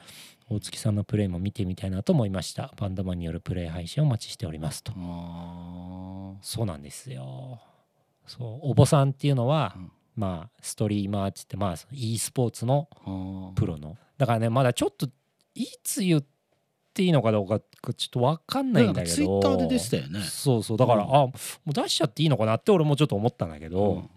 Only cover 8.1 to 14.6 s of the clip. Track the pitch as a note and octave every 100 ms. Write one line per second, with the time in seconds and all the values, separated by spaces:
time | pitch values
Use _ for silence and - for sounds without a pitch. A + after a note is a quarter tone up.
8.1 | _ - - A#2+ A#2 D3 A2 C#3 D3+ C#3
9.1 | C3+ D3 C3+ A#2+ D#3 A2 F#2 F2 - _
10.1 | - G2 F2 E2 _ - - G#2+ G#2 G2
11.1 | G2+ G2 - - G2 G2+ E2+ - C#3 A2+
12.1 | A2 - - A#2 - A#2 C#3+ C#3+ - -
13.1 | F#2+ F#2 F#2+ F#2 F#2 G2 D#2 D2+ - _
14.1 | - C#3 A2+ A#2 A#2+